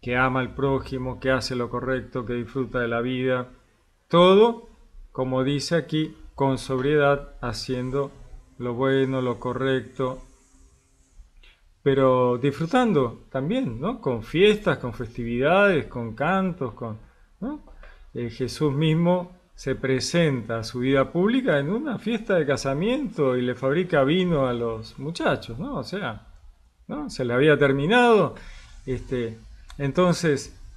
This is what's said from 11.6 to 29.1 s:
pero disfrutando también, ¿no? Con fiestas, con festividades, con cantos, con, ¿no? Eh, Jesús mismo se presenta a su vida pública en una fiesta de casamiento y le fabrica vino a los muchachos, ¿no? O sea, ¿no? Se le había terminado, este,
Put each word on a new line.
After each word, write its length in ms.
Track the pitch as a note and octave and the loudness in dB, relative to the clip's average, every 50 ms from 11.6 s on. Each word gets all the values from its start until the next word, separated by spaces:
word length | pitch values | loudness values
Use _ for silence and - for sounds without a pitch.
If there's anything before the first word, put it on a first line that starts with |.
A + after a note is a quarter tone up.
| _ _ _ _ | _ _ _ _
pero 560 | _ C#3 C#3 C3+ C3+ C3 B2+ B2+ B2+ B2 B2 B2 | _ 2 4 6 6 4 6 4 4 2 2 2
disfrutando 880 | A#2 C#3+ C#3 - E3 E3 - B3 B3+ A#3 F#3+ D3 C3 A#2 A2+ - - - | 0 0 0 0 -4 0 2 2 4 4 4 2 2 0 -2 -10 -20 -8
también, 520 | - C3 C3+ D3+ A3 C4 C4+ D#3 A2+ A2+ | -6 -4 -2 -2 -2 -2 -2 -4 -6 -4
¿no? 180 | C3+ G3 C4 - | -4 -6 -6 -4
Con 240 | - C#3 B2 A2+ G#2 | -4 -4 -4 -4 -6
fiestas, 540 | - - D#3 F#3+ G#3+ G#3 G#3 - - B2+ - | -4 2 4 6 6 6 4 2 -2 -2 0
con 160 | - B2 G#2+ | -4 -8 -6
festividades, 960 | - B2 A2+ - - A#2+ A#2 A#2 A#2+ C3 D3 F3 G3 G3+ G3+ F#3+ D3 - - | -6 -10 -10 -8 -8 -6 -4 -2 0 2 4 4 6 6 4 4 2 0 -4
con 280 | - B2+ A#2 A2+ A2+ | -8 -8 -8 -8 -6
cantos, 580 | A2+ C3+ D#3 F#3+ F#3+ F#3+ F#3 E3 - C#3+ A#2+ A2 | -4 -2 0 0 0 0 -2 -4 -4 -6 -8 -6
con, 240 | - B2+ A#2 G#2+ A2 - - _ _ - _ _ _ | -8 -10 -10 -10 -12 -16 -20 _ _ -20 _ _ _
¿no? 180 | F#3+ B3 D4+ D4 - - - - - - - - - - _ | -8 -8 -8 -10 -14 -20 -20 -20 -20 -20 -20 -20 -20 -12 _
Eh, 160 | B2 A#2+ A#2 | -8 -8 -8
Jesús 440 | A2+ - C3 A#2+ - - D#3 D3+ C3+ | -6 -6 -6 -6 -4 -2 -2 0 0
mismo 640 | C#3 D#3+ D#3+ D#3 E3 E3+ E3+ F3+ F3+ F3 F3 - - _ _ _ | 2 2 2 2 2 4 2 2 0 -2 -6 -14 -20 _ _ _
se 200 | - - C3+ C3 | -10 -6 -4 -4
presenta 840 | - - C3 C3 B2+ A#2 - - E3+ E3+ D#3 C#3 B2 G#2+ - A#2 A2+ | -4 0 0 0 0 -2 0 2 2 2 2 2 -2 -4 -4 -6 -6
a 40 | A2 | -6
su 160 | A2+ - B2+ | -6 -6 -4
vida 320 | B2 C3 C3+ C#3 C3+ C3 | 0 2 4 2 2 2
pública 480 | - E3 F3+ G#3+ A#3+ C4+ C4 A#3 - C#3+ | 0 0 2 2 2 2 2 2 2 2
en 100 | C#3 D3 | 0 0
una 300 | G3 A#3 D#4 D#4 A3+ - | -2 -4 -4 -4 -6 -6
fiesta 360 | - G#3 A#3+ A3 A3+ - G3 | -4 -4 -4 -4 -2 0 0
de 100 | F3 D3+ | 0 2
casamiento 920 | C3 C#3+ B2 - C3+ C3+ C#3+ E3+ A3+ B3+ D4+ D4 - - - D3 C3+ B2+ B2+ | 2 0 0 0 -2 -2 0 0 0 0 0 -2 -6 -2 0 0 2 2 2
y 60 | B2 | 0
le 100 | B2 B2 | -2 -2
fabrica 500 | A#2 - C3+ C#3 E3+ F#3 F3+ - D3 C3 | -2 0 0 0 0 0 2 2 2 4
vino 440 | C3+ D#3+ F#3 F#3 F3+ E3+ C#3+ C3+ B2+ | 4 4 2 2 2 2 2 2 0
a 60 | A#2+ | 0
los 440 | A#2+ A#2 A#2 A2+ A2 A2 - - - | -2 -2 -4 -4 -6 -10 -14 -14 -10
muchachos, 640 | C3 D3 E3+ - D#4 B3 D3+ - - - A2+ A#2+ | -10 -10 -8 -2 0 0 0 -2 -4 -10 -10 -8
¿no? 160 | F#3 C#4 C#4 | -8 -6 -6
O 80 | D#3+ B2+ | -8 -8
sea, 420 | - - G3 G3 C3 G#2+ G#2+ - - - - - - - _ _ _ _ _ - - | -6 -8 -6 -6 -6 -8 -10 -14 -20 -20 -20 -20 -20 -20 _ _ _ _ _ -14 -12
¿no? 220 | A3 D4 D4+ B3 | -10 -8 -8 -10
Se 140 | - - C3 | -6 -4 -2
le 100 | A#2+ A#2+ | 0 2
había 240 | B2 C#3+ D#3 D3 C3 | 4 6 6 6 6
terminado, 760 | C#3+ C#3 C3+ C#3 C#3+ D#3+ A3+ B3 B3 A#3+ A#3 G#3 F3 B2+ A2 - - - - - - - - - - | 4 2 2 2 2 2 4 4 6 6 6 6 4 2 -2 -8 -16 -18 -18 -18 -20 -20 -20 -16 -8
este, 520 | - C3 A#2+ - - | -6 -6 -6 -4 -4